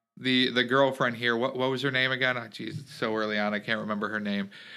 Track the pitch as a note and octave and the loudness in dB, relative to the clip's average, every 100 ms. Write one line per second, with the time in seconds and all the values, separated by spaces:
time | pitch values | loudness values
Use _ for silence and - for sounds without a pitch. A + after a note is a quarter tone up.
0 | _ - B2+ B2+ B2+ A#2+ B2 C3+ C3+ C3 | _ -6 2 4 4 2 4 4 4 4
1 | B2+ A#2 A#2+ A#2 C3 B2 C3 B2+ C#3 C3 | -2 0 0 2 0 0 -2 0 0 0
2 | C3 B2+ C3 B2 A2+ - A2 - - - | 0 2 0 -2 -6 -10 -10 -10 -12 -4
3 | A#2 A2 G#2+ G#2 G#2 G#2 A2 A2 G#2+ G#2 | -2 0 0 0 0 -2 -2 -4 -2 -4
4 | G#2 G#2+ G#2 G2+ G2 - - | -4 -4 -2 -2 -4 -10 -18